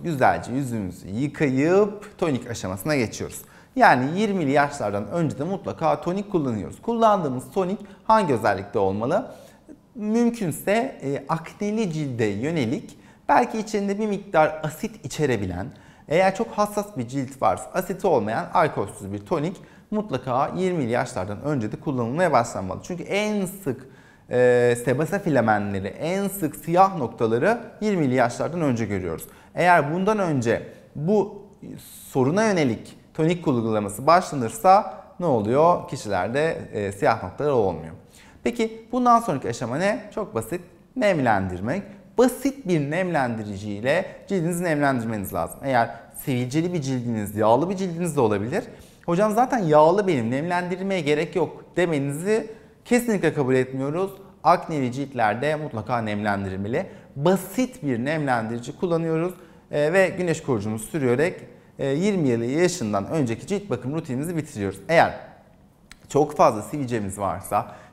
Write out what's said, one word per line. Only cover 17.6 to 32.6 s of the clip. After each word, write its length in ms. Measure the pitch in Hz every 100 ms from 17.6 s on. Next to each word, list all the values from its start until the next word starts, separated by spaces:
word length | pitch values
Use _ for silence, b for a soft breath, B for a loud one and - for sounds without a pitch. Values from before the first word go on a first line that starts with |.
| -
asiti 320 | 175 190 175 196
olmayan 400 | 143 104 117 175
alkolsüz 580 | 170 156 - 101 - 98
bir 140 | 101 101
tonik 300 | 170 151 - B B B
mutlaka 580 | 214 208 131 - 123 147 160
yirmili 340 | 185 180 120
yaşlardan 520 | 117 131 - 92 101
önce 300 | 143 147 110
de 80 | -
kullanılmaya 520 | - 131 113 143 180
başlanmalı. 480 | 135 117 - 95 92
Çünkü 200 | - 175
en 440 | - 190 214 208 180
sık, 400 | - - 120 - B B B -
e, 440 | 123 123 123 120 120
sebase 340 | 131 131 160 202
filamenleri, 680 | 185 135 110 104 101 98 98
en 420 | - 151 190 202
sık 280 | 196 156 -
siyah 400 | - 170 190 180
noktaları 640 | 117 - 113 117 165 233 - -
yirmili 340 | 214 190 143
yaşlardan 460 | 127 120 120 139 170
önce 240 | 151 117
görüyoruz. 400 | 107 101 90 80 - B B
Eğer 400 | - 170 175 139
bundan 240 | 170 185 214
önce 440 | 185 143 117 95 - B B -
bu 460 | 156 214 208 - - - - - - - -
soruna 340 | 139 127 180
yönelik 520 | 220 185